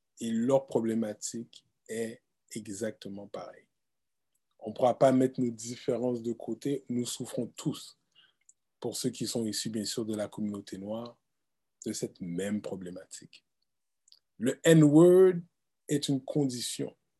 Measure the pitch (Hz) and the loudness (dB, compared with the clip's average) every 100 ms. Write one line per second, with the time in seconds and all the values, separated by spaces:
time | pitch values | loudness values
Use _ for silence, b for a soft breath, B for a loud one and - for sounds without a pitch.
0 | _ - 117 113 120 135 - 123 113 113 | _ -10 -4 -2 2 2 2 -2 0 0
1 | 110 104 - 117 117 - _ _ - 110 | -2 -6 -10 -10 -12 -18 _ _ -12 -8
2 | 113 120 _ _ _ 120 110 95 110 - | -8 -10 _ _ _ -12 -10 -8 -8 -8
3 | 101 98 101 98 87 - _ _ _ _ | -12 -14 -12 -14 -14 -18 _ _ _ _
4 | _ _ _ _ _ _ 107 107 127 117 | _ _ _ _ _ _ -12 0 0 4
5 | 135 131 131 131 123 117 117 123 - 120 | 6 6 2 0 -4 -4 -10 -8 -4 -2
6 | 123 120 113 113 - 113 139 143 - 120 | -2 -2 -4 -6 -8 -8 -6 -6 -4 -6
7 | 120 - 123 - 113 - - - - - | -4 -8 -8 -8 -8 -6 -6 -6 -10 -20
8 | _ b b b _ _ _ _ 120 - | _ b b b _ _ _ _ -10 -6
9 | 127 110 117 123 110 101 113 110 98 - | -4 -4 -6 -4 -4 -4 -6 -6 -6 -6
10 | 110 104 101 - 107 101 95 95 98 110 | -4 -4 -6 -6 -6 -6 -10 -12 -10 -10
11 | 117 - _ _ _ _ _ _ 117 104 | -10 -16 _ _ _ _ _ _ -10 -8
12 | - - 90 85 98 104 - 95 90 90 | -8 -8 -10 -6 -4 -4 -6 -10 -12 -14
13 | - - - - _ _ _ _ _ _ | -16 -20 -20 -20 _ _ _ _ _ _
14 | _ - _ - 117 - 165 160 147 151 | _ -20 _ -6 -4 2 6 8 10 10
15 | 175 180 185 175 - _ _ _ - 147 | 10 10 8 4 -4 _ _ _ -4 -2
16 | - 139 - 151 139 123 - - 135 - | 0 -2 -2 -2 -2 -2 -8 -8 -8 -10
17 | _ | _